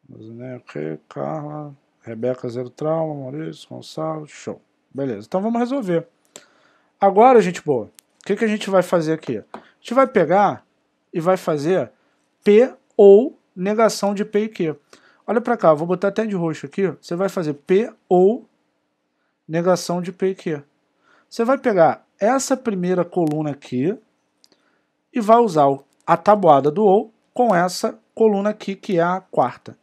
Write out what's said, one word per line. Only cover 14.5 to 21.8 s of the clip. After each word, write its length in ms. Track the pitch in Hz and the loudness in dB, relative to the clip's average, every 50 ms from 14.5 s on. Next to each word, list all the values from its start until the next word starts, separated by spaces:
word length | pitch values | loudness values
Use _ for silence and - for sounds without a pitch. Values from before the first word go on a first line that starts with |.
| 220 - 180 156 147 - _ _ - _ _ _ _ _ _ - | -4 -4 -4 -4 -4 -8 _ _ -20 _ _ _ _ _ _ -4
Olha 140 | 202 240 226 | -4 -4 -2
pra 160 | 240 240 226 | -2 -4 2
cá, 100 | - 170 | 4 2
eu 80 | 156 | 4
vou 100 | 143 160 | 4 0
botar 220 | 170 185 175 - 196 | -4 -4 -2 -2 -4
até 160 | 196 - 220 | -2 -2 -4
de 100 | 220 202 | -4 -4
roxo 300 | 185 170 165 156 - - | -4 -4 -4 -6 -8 -12
aqui. 240 | 139 - - 196 180 147 - _ | -12 -6 -4 -4 -4 -4 -8 _
Você 120 | - 170 | -10 -6
vai 140 | 170 196 190 | -4 -4 -4
fazer 240 | 190 196 170 151 147 | -4 -4 -6 -6 -6
P 400 | 147 _ - 185 196 226 - - _ _ _ | -8 _ 0 0 0 0 -2 -8 _ _ _
ou 400 | 190 180 180 196 226 - - _ _ _ _ _ _ _ _ _ _ _ _ _ _ _ _ _ _ _ _ | 2 4 4 4 2 0 -8 _ _ _ _ _ _ _ _ _ _ _ _ _ _ _ _ _ _ _ _
negação 540 | - 156 170 170 185 180 170 - - 175 180 | -6 -6 -2 0 2 0 0 0 -6 -6 -6
de 100 | 175 180 | -6 -8
P 200 | 185 _ 196 190 | -6 _ -4 -4
e 40 | 190 | -4
Q. 280 | 190 - 180 160 143 143 _ _ _ _ _ _ _ _ _ _ _ _ _ | -4 -8 -8 -8 -8 -10 _ _ _ _ _ _ _ _ _ _ _ _ _
Você 160 | - - 233 | -8 -6 -2
vai 140 | 226 269 277 | -2 -2 -2
pegar 480 | 277 254 214 180 | 0 -2 2 4